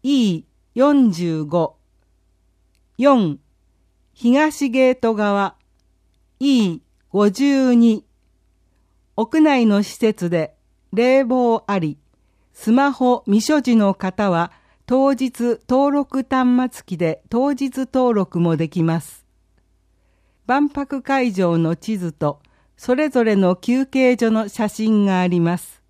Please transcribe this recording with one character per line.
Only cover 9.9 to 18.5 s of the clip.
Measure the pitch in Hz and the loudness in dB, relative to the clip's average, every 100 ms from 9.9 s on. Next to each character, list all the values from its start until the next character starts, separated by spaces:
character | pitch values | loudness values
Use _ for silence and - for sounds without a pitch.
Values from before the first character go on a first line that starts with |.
| - | -2
設 | 226 214 175 | -2 -2 -4
で | 170 156 _ _ _ _ | -4 -6 _ _ _ _
冷 | 190 247 262 | -2 2 2
房 | 247 254 240 226 - | 2 0 0 -2 -2
あ | 196 | -4
り、 | 156 147 _ _ _ _ _ | -4 -8 _ _ _ _ _
ス | - - | -8 0
マ | 240 285 | 2 2
ホ | 262 254 240 - | 0 0 0 0
未 | 208 | 0
所 | 214 302 | 2 -2
持 | 254 226 | 2 2
の | 202 | 2
方 | - 190 - 202 | -2 -8 -4 -2
は | 170 170 _ _ _ - | -2 -4 _ _ _ -4
当 | 254 277 | 0 2
日 | 262 262 - 240 226 - | 0 -4 -4 -4 -4 -2
登 | 254 285 | 0 0
録 | 285 277 269 247 | 0 -4 -6 -4
端 | 262 254 247 254 | -2 0 0 -2
末 | - | -8
機 | - 170 | -14 -4
で | 170 156 _ | -4 -4 _
当 | 233 277 | -2 -2
日 | 269 269 262 262 | -2 -6 -6 -4
登 | 262 254 | 0 0
録 | 214 180 175 | 0 -2 -2
も | 170 | -2